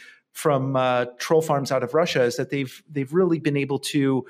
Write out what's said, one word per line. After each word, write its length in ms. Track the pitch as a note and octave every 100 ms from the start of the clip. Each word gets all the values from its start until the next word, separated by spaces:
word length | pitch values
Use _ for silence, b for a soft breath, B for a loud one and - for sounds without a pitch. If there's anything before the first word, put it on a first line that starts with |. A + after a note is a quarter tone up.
| B B B
from, 420 | - D#3+ C#3 C3 C3
uh, 300 | B2+ B2 B2 -
troll 240 | - D#3+
farms 300 | D#3+ C#3+ C3+
out 120 | C3+
of 120 | B2 D3+
Russia, 260 | F3 D3
is 160 | A#2+ A#2+
that 140 | C3
they've, 320 | C#3+ C3 - _
they've 220 | D3 C3
really 260 | D#3+ F#3+ E3
been 180 | D#3 C#3+
able 220 | C3+ C#3
to 460 | - D3+ C#3 C3 -